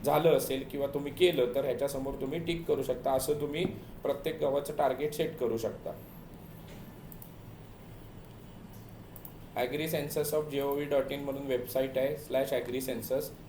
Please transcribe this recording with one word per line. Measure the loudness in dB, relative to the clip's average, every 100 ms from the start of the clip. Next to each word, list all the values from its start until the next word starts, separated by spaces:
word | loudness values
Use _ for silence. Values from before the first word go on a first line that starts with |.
| 4
झालं | 6 8 8
असेल | 4 -2 -2
किंवा | -2 -2
तुम्ही | -2 -4
केलं, | 6 6 8 4 4
तर | 2
ह्याच्यासमोर | 2 0 0 -2
तुम्ही | -2 -2 -2
टिक | -2 -2 2
करू | 2
शकता. | 2 0 2
असं | 2 2
तुम्ही | 0 0 0 -2 -2 -10 -4
प्रत्येक | -2 0 -2 0
गावाचं | 2 2 0 2
टार्गेट | 4 4 0
सेट | 2 -2 2
करू | 0 2
शकता. | 0 -4 -8 -10 -12 -16 -16 -16 -14 -14 -14 -14 -14 -14 -14 -14 -14 -16 -16 -16 -16 -16 -16 -16 -16 -16 -16 -16 -16 -16 -16 -16 -16 -16 -16 -16 -16 -16 -8 -2
ॲग्री | 0 0 0
सेन्सस | 0 0 0 2
ऑफ | 2 2
जी | 0
ओ | 2
व्ही | 0 4
डॉट | 2 2
इन | -2
म्हणून | -4 -4
वेबसाइट | 0 0 0 0 2 2
आहे, | 2 0
स्लॅश | 0 2 2
ॲग्री | 0 0 -2
सेन्सस. | -2 -4 0 0 0 -10